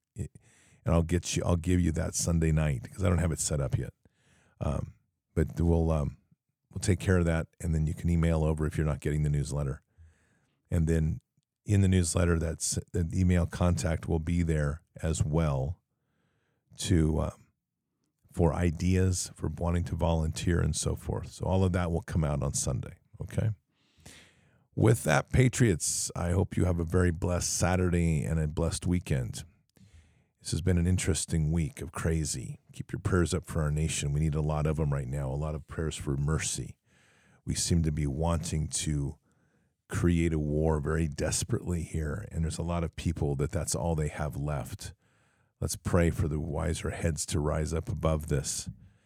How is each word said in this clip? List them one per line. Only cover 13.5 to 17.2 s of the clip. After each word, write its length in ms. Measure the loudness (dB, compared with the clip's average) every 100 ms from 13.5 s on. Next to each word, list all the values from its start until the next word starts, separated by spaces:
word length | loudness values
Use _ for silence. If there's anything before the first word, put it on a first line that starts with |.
| 2 2 2 0 -2 -2
will 100 | -2
be 240 | 0 0
there 400 | 2 2 0 -2 _ -6
as 200 | -2 0
well 560 | 0 2 2 0 -2 -6 _ _ _ _ _ _ _ _ _ -8
to, 420 | 2 4 4 2